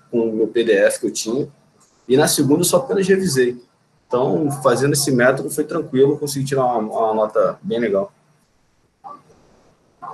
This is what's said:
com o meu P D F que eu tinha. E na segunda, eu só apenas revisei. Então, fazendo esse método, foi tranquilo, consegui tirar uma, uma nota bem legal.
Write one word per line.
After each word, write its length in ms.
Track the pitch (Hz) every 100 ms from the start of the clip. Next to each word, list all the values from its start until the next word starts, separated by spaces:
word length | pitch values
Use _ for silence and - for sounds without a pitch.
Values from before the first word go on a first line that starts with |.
| _
com 200 | 120 113
o 20 |
meu 160 | 110 110
P 160 | 120
D 80 | 113
F 260 | 98 107 -
que 80 | -
eu 60 |
tinha. 340 | - 110 127 139 _ _ _ _ _ -
E 80 | 131
na 100 | 165
segunda, 340 | - 135 156
eu 40 |
só 140 | 175 175
apenas 280 | - 196 185
revisei. 560 | 190 185 131 120 120 - _ _ _ -
Então, 440 | 123 139 175 147 -
fazendo 320 | 131 120 143
esse 180 | 151 -
método, 380 | 127 123 - 147
foi 140 | -
tranquilo, 540 | 151 165 - 127 139 151
consegui 280 | 143 139 127
tirar 180 | 135
uma, 140 | 123 120
uma 360 | 107 110 110
nota 440 | 110 107 113 92 78
bem 180 | 92 113
legal. 320 | 117 98 98 _ _ _ _ _ _ _ _ _ 807 1077 _ _ _ _ _ _ _ _ -